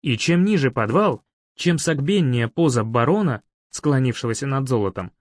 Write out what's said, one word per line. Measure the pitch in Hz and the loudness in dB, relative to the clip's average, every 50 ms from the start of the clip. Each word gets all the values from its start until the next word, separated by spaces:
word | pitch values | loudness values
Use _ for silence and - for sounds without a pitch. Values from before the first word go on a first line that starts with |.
И | - 151 120 | -2 -2 -2
чем | 107 - - 170 175 180 | -2 0 0 2 2 4
ниже | 202 214 180 139 131 | 2 2 2 0 0
подвал, | - 117 113 104 120 180 214 202 127 - _ _ _ _ _ _ _ | 0 -2 -2 0 2 2 2 2 -2 -4 _ _ _ _ _ _ _
чем | - - 175 170 | -4 -2 0 0
согбеннее | 151 - - 160 143 139 151 202 202 170 131 123 120 117 | 0 0 -2 -2 0 0 0 0 2 2 2 2 0 -2
поза | 113 _ - 170 151 123 120 110 | -2 _ 2 2 2 2 0 -2
барона, | 113 113 120 117 127 175 214 208 165 123 101 _ _ _ _ _ _ | 0 0 0 2 2 2 2 0 -2 -2 -4 _ _ _ _ _ _
склонившегося | - - - 147 143 131 131 127 113 - - 120 113 - 139 | -18 -4 0 0 2 2 2 0 -2 -2 -4 -6 -4 -4 -4
над | 139 135 135 135 | -4 -4 -4 -2
золотом | 123 131 113 104 95 92 - 92 87 _ _ | 0 0 0 0 -2 -4 -6 -10 -10 _ _